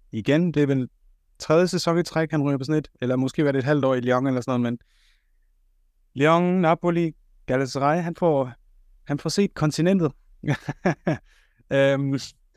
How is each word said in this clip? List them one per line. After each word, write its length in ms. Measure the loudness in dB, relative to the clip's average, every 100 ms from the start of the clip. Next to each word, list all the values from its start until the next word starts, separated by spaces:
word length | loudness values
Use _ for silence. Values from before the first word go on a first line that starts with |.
| _
Igen, 400 | -6 0 2 2
det 100 | 0
er 40 | 0
vel 220 | 0 -4 _ _ _ _ -8
tredje 300 | 0 2 2
sæson 300 | 0 0 -2
i 40 |
træk, 280 | -2 -4 -2
han 120 | -2
ryger 160 | -2 -2
på 60 |
sådan 140 | -2 -4
et, 100 | -4 -6
eller 140 | -4 -2
måske 280 | -2 0
var 80 | 0
det 60 | 0
et 60 |
halvt 200 | 0 0
år 100 | 2
i 60 | 0
Lyon 260 | 2 0 0
eller 140 | -2
sådan 200 | -2 -2
noget, 120 | -2
men 60 | -4 _ _ _ _ _ _ _ _ _ _ _ _ _
Lyon, 460 | 0 2 4 2 2
Napoli, 540 | 2 2 0 0 -2 -4 _ _ -4
Galatasaray, 560 | -2 -2 -2 0 0
han 120 | -2
får, 380 | -2 0 0 -2 -8 _ _ _ _
han 140 | -8 -6
får 120 | -4
set 240 | 0 -2
kontinentet. 580 | 0 -2 2 2 2 0 -4 _ -10
<laughs> 100 | -6 -6 -6 -4 -4 -2 -4 -6 _ _ _ _ -2
Øhm, 460 | 2 2 2 -2 -4 -8 -18 _